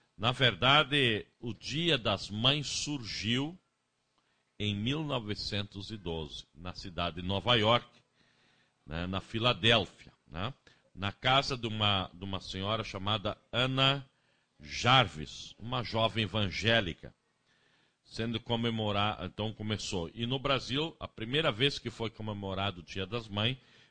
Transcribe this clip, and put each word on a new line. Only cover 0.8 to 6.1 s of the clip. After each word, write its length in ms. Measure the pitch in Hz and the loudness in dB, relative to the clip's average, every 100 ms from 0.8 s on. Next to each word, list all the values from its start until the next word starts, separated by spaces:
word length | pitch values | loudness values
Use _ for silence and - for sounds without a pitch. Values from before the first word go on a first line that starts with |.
| 131 143 123 104 - _ | 6 4 4 2 -4 _
o 140 | 120 | -10
Dia 440 | 104 104 139 170 139 | -8 -6 -2 0 2
das 320 | 107 98 - | 2 0 -2
Mães 380 | 104 123 147 135 | 0 2 2 -2
surgiu 880 | - - 143 101 - 104 123 151 180 _ _ _ _ _ _ _ _ _ - | -4 -4 -4 -6 -4 0 0 -2 -6 _ _ _ _ _ _ _ _ _ -6
em 160 | 104 101 | -4 -2
mil 280 | 113 151 | -2 -2
novecentos 880 | 151 131 104 98 - 104 104 101 98 | -2 -4 -4 -6 -4 -4 -4 -8 -10
e 60 | 107 | -8
doze, 480 | 87 | -4